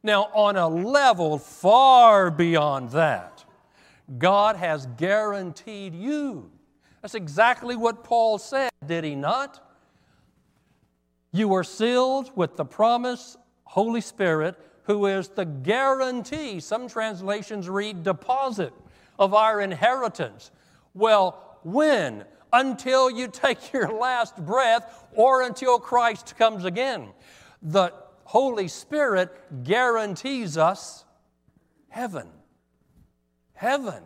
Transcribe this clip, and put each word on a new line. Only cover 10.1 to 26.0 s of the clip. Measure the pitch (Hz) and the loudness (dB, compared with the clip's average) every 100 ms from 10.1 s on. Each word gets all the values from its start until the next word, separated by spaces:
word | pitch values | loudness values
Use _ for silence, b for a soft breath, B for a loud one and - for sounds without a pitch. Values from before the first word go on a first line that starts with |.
| _ _ _ _ _ _ _ _ _ _ _ _ | _ _ _ _ _ _ _ _ _ _ _ _
"You | 175 214 | -2 0
were | 190 | 0
sealed | 175 - 226 247 254 269 262 | -2 -4 0 0 0 -2 -6
with | - 160 - | -4 -4 -4
the | |
promised | 143 - 220 240 247 247 - - _ _ | -10 0 2 2 -2 -8 -12 -20 _ _
Holy | _ - 226 233 | _ -2 -2 -2
Spirit, | - - 185 160 160 180 b b | -6 -4 0 0 -2 -6 b b
who | - 208 | -4 0
is | 202 190 175 | 0 -2 -4
the | - | -8
guarantee," | 175 139 131 233 269 269 262 247 202 302 294 190 | -8 -8 -2 0 2 0 -2 -4 -8 -10 -8 -10
some | - 220 247 | -8 -8 -6
translations | 226 220 185 190 208 - 208 175 | -6 -6 -6 -6 -6 -6 -10 -6
read | 196 208 190 | -6 -6 -6
deposit, | 170 175 - 254 269 208 147 - - b b b | -4 -4 -2 -2 -2 -4 -8 -8 -20 b b b
"of | 196 | 2
our | 208 220 214 | 4 4 0
inheritance." | 196 165 220 262 233 - 131 104 - b b b b | -4 0 0 2 -4 -6 -10 -10 -20 b b b b
Well, | 180 226 214 185 - - - | -2 4 4 2 -2 -20 -18
when? | 165 226 311 - 147 107 101 b b | -6 0 2 2 0 -6 -16 b b
Until | 240 269 247 254 262 262 | 2 2 -6 0 2 2
you | 233 254 | 0 -10
take | - 277 240 - | -2 -2 -2 -6
<laughs> | |
your | 269 190 | -4 -4
last | 220 247 247 226 - | -2 -2 -2 -4 -6
breath | 156 240 254 226 233 - _ | -4 0 2 2 -2 -20 _
or | - 240 262 | 2 4 4
until | 254 214 262 240 | 0 -4 0 0
Christ | - 247 | 2 0